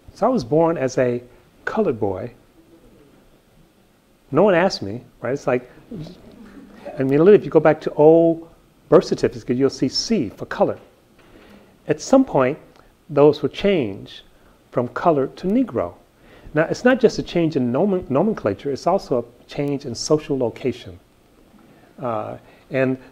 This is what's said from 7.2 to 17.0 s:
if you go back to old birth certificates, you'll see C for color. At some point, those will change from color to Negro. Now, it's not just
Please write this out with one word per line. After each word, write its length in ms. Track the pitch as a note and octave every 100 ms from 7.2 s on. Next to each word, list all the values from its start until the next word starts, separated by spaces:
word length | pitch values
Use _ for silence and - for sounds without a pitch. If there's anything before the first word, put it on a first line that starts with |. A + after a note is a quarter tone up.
| F3+ G3
if 100 | C#3
you 60 |
go 80 | D#3+
back 200 | D#3 D3
to 120 | -
old 560 | - D3+ E3 E3 E3 - _ _ _ -
birth 160 | E3+ -
certificates, 520 | - A#2 A#2 - B2
you'll 120 | C3+
see 180 | - C3+
C 420 | - - A3 G#2
for 180 | - -
color. 320 | - E3 G2 - _ _ _ _ - - - _ _ -
At 140 | D3+
some 240 | - C4+ C4
point, 320 | D3 B2+ D#3+ - _ - _ -
those 360 | C#3+ D3+ C#3+
will 60 | C3+
change 760 | - G3+ F#3 A2 G2+ B2 - - _ _ _ _
from 160 | - B2
color 380 | - F3+ D3 C3+
to 200 | - F#3
Negro. 460 | A#3 B3 A#2 F2 - _ _ _ - - D3+
Now, 80 |
it's 200 | E3 D#3+
not 160 | B3
just 200 | B3+